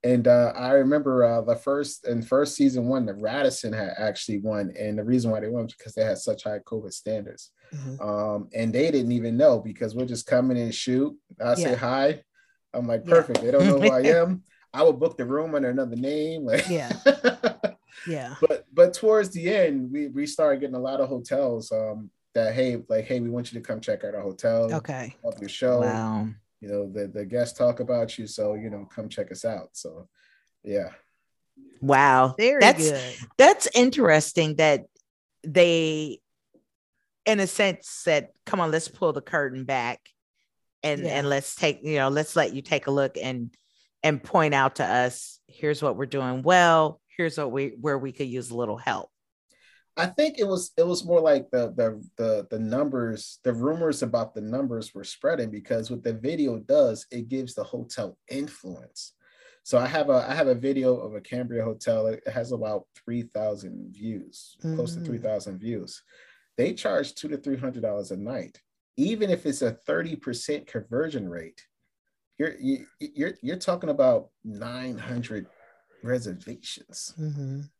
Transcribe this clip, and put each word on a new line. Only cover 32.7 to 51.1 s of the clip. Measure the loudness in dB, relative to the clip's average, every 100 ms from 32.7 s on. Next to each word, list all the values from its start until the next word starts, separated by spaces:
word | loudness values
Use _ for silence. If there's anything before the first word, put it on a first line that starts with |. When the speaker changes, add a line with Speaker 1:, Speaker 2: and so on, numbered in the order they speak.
| 8 2
Speaker 2:
good. | 0 -6 -12 -8 10
Speaker 3:
that's | 10 10 2
interesting | 4 4 6 6 6 4 0 0 4
that | 4 4 0 _ _ _ _ _
they, | 0 6 6 6 2 -2 -6 -10 _ _ _ _ _ _ _ _ _ _ 0
in | 2
a | 0
sense, | 0 0 0 -12
said, | -6 0 0 0 _ -6
"Come | -2
on, | 0
let's | 0 -4
pull | -2 -2
the | -2
curtain | -4 -2 -2 -4
back | -4 -2 -2 -6 _ _ _ _ _ _ _ _
and, | -4 -2
Speaker 2:
Yeah. | -2 -2
Speaker 3:
and | 0
let's | 0 -2
take, | -2 -2 -2
you | -4 0
know, | 2
let's | 0 0 0
let | 0
you | -4
take | -2 -2 0
a |
look | 0 0 -4
and, | -8 -6 -10 _ _ _ _ _
and | 0 0
point | 0 2 2
out | 4 2 0
to |
us, | 0 2 0 -4 -16 -20 _
here's | -6 -4 -2
what | -2 -2
we're | -4
doing | -4 -4 -2
well. | 4 6 8 6 4 -2 _ -4
Here's | -4 -2
what | -4
we, | -4 -6 -6
where | -4 -4
we | -6
could | -8 -8
use | -8 -8
a | -6
little | -4 -4
help." | -4 -6 -8 _ _ _ _ _ _ _ _
Speaker 1:
I | -4 -2
think | 0 0 0
it | -2
was, | -2 -4 0
it | 2
was | 0
more | 2